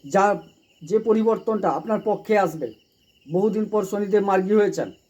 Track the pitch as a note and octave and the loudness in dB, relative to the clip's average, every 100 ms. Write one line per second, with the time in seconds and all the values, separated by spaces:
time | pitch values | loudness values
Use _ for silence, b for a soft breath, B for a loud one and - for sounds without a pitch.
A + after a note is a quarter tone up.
0 | C#3 F#3+ G3+ G3+ - _ _ _ D#3 G#3+ | 0 2 2 0 -6 _ _ _ -2 -2
1 | A3 A3 A3 G#3+ - G#3+ F3 D#3 A3+ G#3+ | 2 2 2 0 -2 -2 0 -2 -2 -2
2 | G#3+ G3+ - G#3+ F#3 D#3+ E3+ - _ _ | -2 -4 0 2 2 -2 -10 -12 _ _
3 | _ _ - E3+ G#3+ G3+ G#3+ G#3+ F#3+ G#3 | _ _ -6 0 0 0 -2 -2 -2 -4
4 | G#3 G#3 G3 F#3+ F#3+ G#3+ G3+ D#3+ A2+ - | 0 0 2 0 4 2 2 0 -8 -10